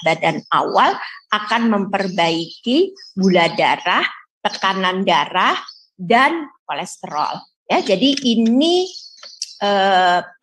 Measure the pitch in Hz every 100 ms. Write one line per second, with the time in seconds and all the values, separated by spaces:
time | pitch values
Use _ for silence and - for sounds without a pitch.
0 | 160 160 165 151 - 156 156 190 294 -
1 | - - - 214 - 233 233 202 190 196
2 | 180 175 170 165 165 - 233 285 381 -
3 | - 190 190 175 165 - 139 143 175 233
4 | 349 - _ _ 208 - 196 190 185 185
5 | 190 160 - 185 233 370 - - _ -
6 | 180 233 285 330 285 _ - 147 185 -
7 | 180 147 143 156 - _ - 226 277 185
8 | 269 277 254 226 226 254 330 359 370 -
9 | - - - - - - 202 196 196 185
10 | 180 180 - -